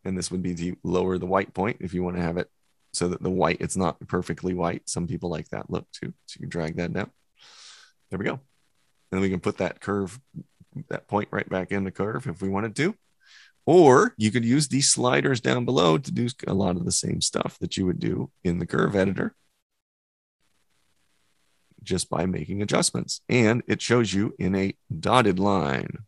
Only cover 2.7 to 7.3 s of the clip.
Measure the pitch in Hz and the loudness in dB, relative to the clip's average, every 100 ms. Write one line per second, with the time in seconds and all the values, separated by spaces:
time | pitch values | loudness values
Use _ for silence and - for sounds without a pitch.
2.7 | _ _ - 87 87 92 92 82 87 82 | _ _ -4 -2 -2 -2 0 2 0 -4
3.7 | 95 87 - - 90 87 82 90 90 85 | 0 -2 -2 -4 -4 -4 -6 -4 -2 -2
4.7 | 82 - - 85 87 87 80 78 50 - | -4 -8 -6 -4 -6 -6 -6 -8 -10 -6
5.7 | 92 - - - - - - - 87 80 | -8 -8 -12 -12 -14 -20 -14 -8 -6 -4
6.7 | 82 87 85 104 _ _ | -4 -4 -4 -6 _ _